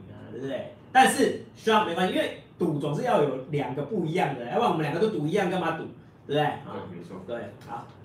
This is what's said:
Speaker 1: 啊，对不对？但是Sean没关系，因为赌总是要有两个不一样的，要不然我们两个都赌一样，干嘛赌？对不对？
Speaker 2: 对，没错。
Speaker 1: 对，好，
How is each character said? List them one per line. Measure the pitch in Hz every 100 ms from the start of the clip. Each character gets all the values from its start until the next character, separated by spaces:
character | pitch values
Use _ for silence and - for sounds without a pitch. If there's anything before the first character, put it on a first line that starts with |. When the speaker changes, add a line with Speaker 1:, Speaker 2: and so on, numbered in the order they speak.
| -
Speaker 1:
啊， | - -
对 | 113
不 | 135
对？ | 120 - - -
但 | - 226
是 | - 226 - - -
Sean | 214 214 170
没 |
关 | 170 185
系， | 294
因 |
为 | - - - -
赌 | 165 143
总 | 147 151
是 |
要 | 247 165
有 | 139 131 -
两 | 143 131 139
个 |
不 | - 208 156
一 |
样 | - - 123
的， | 117
要 | 196
不 |
然 | 233
我 | 160
们 |
两 | 151
个 | 131
都 | 214
赌 | 170 151
一 |
样， | 196 180
干 | 185
嘛 | - -
赌？ | 104 - - - -
对 |
不 |
对？ | 147
Speaker 2:
对， | 147 - - 160 - 165
没 | -
错。 | - -
Speaker 1:
对， | 117 110 - -
好， | - - -